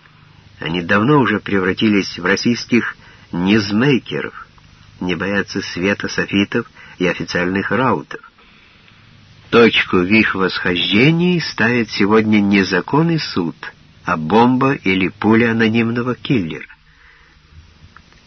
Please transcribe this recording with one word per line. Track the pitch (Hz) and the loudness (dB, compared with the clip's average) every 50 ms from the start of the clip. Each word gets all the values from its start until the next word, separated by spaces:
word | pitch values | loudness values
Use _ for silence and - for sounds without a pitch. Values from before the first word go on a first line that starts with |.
| - _ _ _ _ - _ - - - - - | -20 _ _ _ _ -20 _ -20 -20 -20 -16 -12
Они | - 78 85 90 | -8 -6 -6 -6
давно | 85 85 101 104 110 139 151 143 | -2 0 0 2 4 4 4 4
уже | 117 98 107 95 | 4 2 0 -2
превратились | - - 101 98 92 95 87 - 113 110 104 98 90 - - 87 | -2 -2 -2 0 0 -2 0 0 2 2 2 2 0 -2 -6 -4
в | 85 | -2
российских | 92 98 - - 120 120 - - - 123 113 104 - - - - - - - - - | -2 -2 0 0 -2 -2 -2 -2 0 0 0 0 -2 -8 -14 -20 -20 -20 -20 -16 -8
ньюсмейкеров, | - 85 90 95 107 113 104 101 101 107 131 147 131 101 - - - 67 - - - - - - _ - - - - - - - - - | -6 -2 0 2 2 2 0 0 0 0 2 2 2 0 -2 -6 -8 -8 -8 -10 -12 -16 -20 -20 _ -20 -20 -20 -20 -20 -20 -20 -12 -6
не | 95 90 87 | -4 -4 -4
боятся | 80 90 98 101 98 90 - - 98 | -4 -4 -2 -2 -2 -4 -4 -6 -8
света | - - - 85 90 101 101 - - 98 | -8 -8 -6 -4 -2 -2 -2 -2 -6 -6
софитов | - 92 85 - - 101 101 - - 120 113 - _ - - - - - | -6 -6 -4 -2 0 0 0 0 -2 -4 -6 -8 _ -20 -20 -18 -6 -4
и | 90 | -2
официальных | 87 82 - 85 - - 87 87 90 95 98 92 - | -2 -2 -4 -6 -6 -4 -2 -2 -2 -2 -4 -2 -2
раутов. | 101 117 131 120 98 73 - - - - - - _ _ - - - - - - _ _ _ _ _ _ _ - - - - - - - - - | -2 0 0 0 0 -2 -6 -10 -16 -18 -18 -20 _ _ -20 -20 -20 -20 -20 -20 _ _ _ _ _ _ _ -20 -20 -20 -20 -20 -20 -20 -6 2
Точку | - 117 117 104 - - - - - | 4 6 6 6 4 2 0 0 0
в | 92 90 92 | 0 2 2
их | 110 110 101 - - | 2 2 2 0 0
восхождении | 95 95 87 - - - 92 87 87 - - 98 107 131 156 165 165 175 180 180 165 | -2 -2 -2 -2 -4 -4 -4 -2 -2 -2 0 2 2 4 4 4 2 2 2 0 0
ставит | - - - - 107 117 123 120 110 - | -2 -4 -4 -2 0 0 0 0 -2 -2
сегодня | - - 101 98 110 110 107 107 107 104 | -2 -2 0 2 2 2 4 4 2 2
не | 101 98 101 101 92 | 4 4 2 2 2
закон | 90 95 90 - - 135 151 165 170 | 0 -2 -2 -2 0 0 0 2 0
и | 165 | 0
суд, | 151 - - - 98 85 78 - - - - - _ - _ _ - - | -2 -4 -6 -4 -4 -4 -4 -6 -10 -16 -18 -18 _ -20 _ _ -12 -6
а | 87 90 82 | -6 -4 -4
бомба | 78 78 104 113 120 123 127 123 131 135 139 | -2 2 4 4 4 4 2 2 0 0 -2
или | - - 95 92 92 95 82 | -2 -2 -2 0 0 0 -2
пуля | - - - 107 110 113 120 113 | -4 0 2 2 4 4 2 2
анонимного | 113 113 113 110 110 117 113 113 120 123 120 127 117 | 0 0 0 2 2 0 0 0 -2 -4 -4 -4 -6
киллера. | - - - 139 107 87 78 76 65 - - - _ _ _ _ _ _ - - _ _ _ _ _ _ _ - - - _ _ _ - - - - - _ - - _ | -6 -4 -2 -2 -2 -2 -4 -8 -12 -14 -18 -20 _ _ _ _ _ _ -20 -20 _ _ _ _ _ _ _ -20 -20 -20 _ _ _ -20 -20 -20 -20 -20 _ -20 -20 _